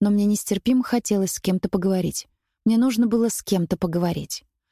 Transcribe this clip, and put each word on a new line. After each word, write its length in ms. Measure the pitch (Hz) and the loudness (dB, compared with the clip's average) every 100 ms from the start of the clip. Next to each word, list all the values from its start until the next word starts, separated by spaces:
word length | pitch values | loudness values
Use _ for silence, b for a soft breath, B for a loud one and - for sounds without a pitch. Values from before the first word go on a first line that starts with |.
Но 80 | 208 | 0
мне 160 | 208 202 | 2 2
нестерпимо 580 | 208 - 202 240 254 | 0 -2 -2 0 0
хотелось 500 | - 240 - 202 190 | 2 -2 0 0 -2
с 60 | - | -2
кем-то 300 | - 185 - | -2 -2 0
поговорить. 580 | 190 190 190 170 - - _ _ _ 220 | 0 0 0 -2 -6 -12 _ _ _ 0
Мне 140 | 226 | 2
нужно 260 | 262 220 233 | 2 2 2
было 240 | 226 226 | 2 0
с 140 | - | -2
кем-то 340 | - 190 170 175 | -2 0 0 -2
поговорить. 640 | 175 170 175 151 147 - - _ _ | -2 -2 -2 -4 -8 -12 -16 _ _